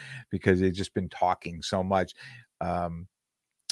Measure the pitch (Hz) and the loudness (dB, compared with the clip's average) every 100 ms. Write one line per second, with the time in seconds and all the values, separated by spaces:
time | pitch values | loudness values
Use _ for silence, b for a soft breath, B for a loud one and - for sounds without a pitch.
0 | B 131 B 95 - 90 92 90 92 - | B -16 B 0 4 6 6 2 -4 -4
1 | 90 - 90 92 85 85 - 98 92 95 | -4 0 2 2 -2 -8 -4 -2 2 2
2 | 90 - B 127 B - 87 87 87 85 | 0 -4 B -20 B -8 -4 -2 -4 -6
3 | 90 _ _ _ _ _ - | -14 _ _ _ _ _ -14